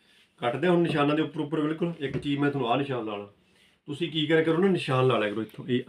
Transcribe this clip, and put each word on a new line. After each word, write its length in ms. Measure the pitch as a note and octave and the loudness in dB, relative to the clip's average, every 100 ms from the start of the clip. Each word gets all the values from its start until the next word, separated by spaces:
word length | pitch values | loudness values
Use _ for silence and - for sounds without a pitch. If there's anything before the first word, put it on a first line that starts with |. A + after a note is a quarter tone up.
| _ _ _ _ | _ _ _ _
ਕੱਟਦੇ 280 | A#2+ C3 F3+ | -4 0 2
ਹੁਣ 140 | F3 | 4
ਨਿਸ਼ਾਨਾਂ 320 | E3 D3 C#3+ D3+ | 4 2 2 2
ਦੇ 60 | |
ਉੱਪਰ 180 | D3+ D#3 | -2 -4
ਉੱਪਰ 200 | C#3+ D#3 | -4 -2
ਬਿਲਕੁਲ। 320 | D3+ D#3+ F3 E3 | -2 -2 -4 -4
ਇੱਕ 160 | C3+ C#3 | -6 -4
ਚੀਜ਼ 200 | D3 C#3 | -4 0
ਮੈਂ 100 | C#3+ | 0
ਤੁਹਾਨੂੰ 200 | C#3 A#2 | 0 0
ਆਹ 60 | C#3+ | 0
ਨਿਸ਼ਾਨ 260 | C3+ B2 | 0 -4
ਲਾ 120 | A2 G2+ | -6 -8
ਲਾਂ, 100 | G2+ _ _ _ _ _ - | -12 _ _ _ _ _ -14
ਤੁਸੀਂ 220 | C#3+ E3+ | -6 -4
ਕੀ 160 | D#3 D3 | -2 2
ਕਰਿਆ 160 | D#3+ | 2
ਕਰੋ 160 | D#3+ D#3+ | 4 2
ਨਾ, 100 | G3 | 4
ਨਿਸ਼ਾਨ 380 | F3 - C3 C3 | 2 2 2 4
ਲਾ 120 | A2 | 2
ਲਿਆ 120 | G#2 | 0
ਕਰੋ 120 | G#2 | -2
ਇੱਥੋਂ, 220 | A2 - C3 | -8 -10 -2
ਇਹ 160 | B2 | -2